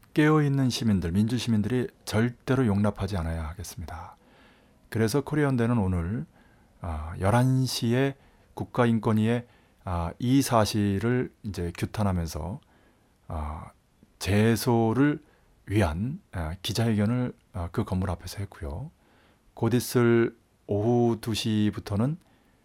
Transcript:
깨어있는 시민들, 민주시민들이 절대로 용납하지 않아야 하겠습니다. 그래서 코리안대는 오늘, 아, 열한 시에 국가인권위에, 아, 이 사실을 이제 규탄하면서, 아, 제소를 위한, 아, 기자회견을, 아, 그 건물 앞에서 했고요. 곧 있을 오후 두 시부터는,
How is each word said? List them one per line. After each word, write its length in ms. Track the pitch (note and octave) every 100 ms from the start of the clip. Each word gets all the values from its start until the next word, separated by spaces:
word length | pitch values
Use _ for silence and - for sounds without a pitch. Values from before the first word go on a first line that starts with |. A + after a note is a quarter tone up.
| _
깨어있는 560 | - D3+ D#3 D3 C#3 C3
시민들, 420 | A2+ A#2 G2 E2+
민주시민들이 760 | F#2 A2 B2 A2+ G#2+ G2+ B2+ A#2 - -
절대로 600 | G#2 A#2+ B2 - C3 B2
용납하지 520 | G2+ G#2 G2+ F#2+ F#2+
않아야 300 | D#2+ E2 D#2
하겠습니다. 640 | F2 - - D#2+ E2 - - _ _ - _ _ _ -
그래서 320 | G#2+ A2 C#3+
코리안대는 560 | C#3 D3 C#3+ C3 A#2 A#2+
오늘, 480 | F#2+ F2+ E2 A#2 D#3+ _ _ _ _ -
아, 320 | F2+ D#2 D#2+ F2+
열한 460 | F#2+ A#2+ B2+ C3 C3
시에 500 | - A#2 B2 C3+ C#3 _ _ _
국가인권위에, 920 | - - - A#2+ A2+ A#2 G#2+ A2 A#2+ A#2+ _ _ _
아, 300 | - F2 E2+ -
이 240 | B2 C3+
사실을 920 | C3+ A#2+ G#2 G#2+ G2+ G2 A2+ B2 C3 _
이제 280 | A2 F#2 F2 -
규탄하면서, 840 | G#2+ - G2+ F2+ E2 - D#2+ A#2+ _ _ _ _ _ _ -
아, 440 | D#2+ D2+ D#2 - _ _ _ _ -
제소를 1040 | - G#2 A2 A2 - A#2 A2+ A2+ C#3+ D3 _ _ _ _ -
위한, 560 | G2+ F2+ D#2 A#2 E3+ _
아, 240 | F2+ D#2+ F2
기자회견을, 720 | - A2 A#2 G#2 G#2 B2 B2 - _
아, 160 | - F2+
그 120 | -
건물 260 | G#2 F#2 F2+
앞에서 300 | F2 - -
했고요. 520 | G2 - D2 D#2 D3 _ _ _ _ _ _
곧 200 | - A2+
있을 640 | B2 - B2+ A#2+ A#2 A#2 - _ _ -
오후 500 | G2+ A2 A#2+ A#2+ A2+
두 120 | A#2
시부터는, 840 | G#2 A2+ G#2+ G#2 G2+ - G2+ B2 D#3+ _ _ _ _